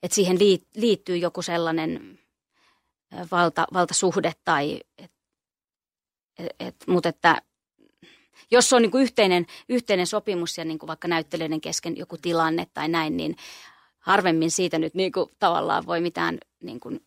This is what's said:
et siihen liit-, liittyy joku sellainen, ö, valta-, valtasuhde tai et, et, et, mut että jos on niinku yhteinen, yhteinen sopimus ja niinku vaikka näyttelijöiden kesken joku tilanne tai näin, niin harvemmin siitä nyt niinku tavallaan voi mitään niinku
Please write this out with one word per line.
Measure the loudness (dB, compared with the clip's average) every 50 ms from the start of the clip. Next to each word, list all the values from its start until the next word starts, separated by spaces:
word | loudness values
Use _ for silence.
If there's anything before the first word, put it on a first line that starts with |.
| -6
et | -4
siihen | 0 0 2 2 4 4
liit-, | 6 4 4 4 _ _ _
liittyy | -2 0 2 0 0 _ -4 -4 -2
joku | -2 -4 -4 -4
sellainen, | -6 -4 -2 -2 -2 0 -2 -2 -2 -4 -6 -8 -10 -18 -20 _ _ _ _ _ _ _ _ _ _ _ _ _ _ _ _ _ _ _ -14
ö, | -14 -10 -4
valta-, | 0 2 2 2 2 0 -2 -2 0
valtasuhde | 0 0 0 0 0 0 2 2 2 -2 -2 -4 _ _
tai | -2 0 0 0 -2 -4 -8 -12 _ _ _
et, | -20 -20 _ _ _ _ _ _ _ _ _ _ _ _ _ _ _ _ _ _ _ _ _ _ _ _ _ -14
et, | -14 -14 -12 _
et, | -12 -12 -12 _ -2 0
mut | 2 2 2
että | 0 -2 _ 4 4 4 4 0 _ _ _ _ _ _ _ _ _ _ _ -20 -20 -20 _ _ _ _ _ -6 _
jos | 4 4 6 6 6
on | 4
niinku | 4 4 4 2
yhteinen, | 2 2 4 2 4 4 4 2 2 -2 -8 -20 -8 _
yhteinen | -2 -2 0 0 0 0 0 0
sopimus | -2 -4 -2 -2 -4 -4 -4 -4 -6 -6
ja | -6
niinku | -6 -6 -8 -8 -10
vaikka | -12 -8 -4 -2
näyttelijöiden | -2 -2 -2 _ -6 -6 -4 -4 -4 -4
kesken | -4 -6 -8 -6 -6 -8 -8 -8
joku | -10 -12 -14 -8
tilanne | -6 -2 0 2 2 2 0 -2 -4 -6 _
tai | -6 -4 -2
näin, | -2 -2 -2 -2 -4 -4
niin | -4 -6 -8 -8 -12 -20 -20 -20 -20 -20 -20 _ _ _ _ _
harvemmin | _ 2 2 2 4 2 2 2 2 0
siitä | 0 0 -2 -2 -2 -2
nyt | -4 -4 _
niinku | -2 -4 -2 0 -2 -4 -4 _ _
tavallaan | 0 0 2 0 0 0 -2 -2 -2
voi | -2 -4 -2
mitään | -2 -4 -4 -2 -4 -4 -4 -6 -12 _ _ _ -16
niinku | -16 -16 -14 -12 -12 -12 -12 _